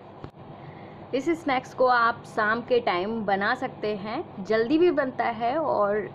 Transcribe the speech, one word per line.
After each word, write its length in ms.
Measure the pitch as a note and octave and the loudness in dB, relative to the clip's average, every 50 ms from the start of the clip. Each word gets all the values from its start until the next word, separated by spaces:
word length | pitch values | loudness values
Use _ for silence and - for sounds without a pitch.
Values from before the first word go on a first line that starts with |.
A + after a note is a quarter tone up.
| - - - - - - - - - - - - - - - - - - - - - - - | -16 -20 -18 -18 -18 -18 -18 -18 -18 -18 -18 -16 -16 -16 -16 -16 -18 -18 -18 -18 -8 -4 -4
इस 280 | C4 C4+ D#4+ E4+ D#4+ - | -2 0 0 -2 0 0
snacks 300 | D4 C4 B3+ - - - | 0 0 0 -2 -4 0
को 120 | - C4 | 2 4
आप 380 | B3+ B3 A#3+ A#3 A3+ A#3 - - | 4 6 6 4 4 2 0 -6
शाम 360 | - - - G#3+ G#3 A3 A#3 | -6 -2 0 2 2 2 0
के 180 | A3+ - B3+ A#3+ | 0 2 2 2
time 460 | A#3+ A3 F#3 F3 F#3 G#3 A3+ A3+ G#3+ | 4 2 0 0 0 -2 -4 -4 0
बना 300 | G3 G3 F#3+ G3 G#3+ B3 | 0 0 2 2 0 0
सकते 400 | B3+ C#4 B3 - - - G#3 G#3+ | -2 -4 -6 -6 -6 -4 -4 -4
हैं, 480 | G3 F#3+ G#3+ A3 C#4+ - - - - F#3+ | -4 -6 -6 -6 -6 -8 -8 -10 -10 -2
जल्दी 340 | - G#3+ A3 A3+ A#3 D4 D#4+ | 0 2 2 4 4 4 6
भी 140 | F4 F4+ | 6 6
बनता 340 | D4+ C#4+ C#4 C4 C4 - A#3 | 4 4 0 0 -2 -2 -2
है 320 | A3 A3+ A3 A#3+ A#3 C4 D#4+ | -2 -2 0 0 0 0 0
और 520 | D#4+ C4 A#3+ - G#3 G3+ G#3 G#3+ G3 - - | 0 0 2 2 2 2 2 0 -2 -4 -10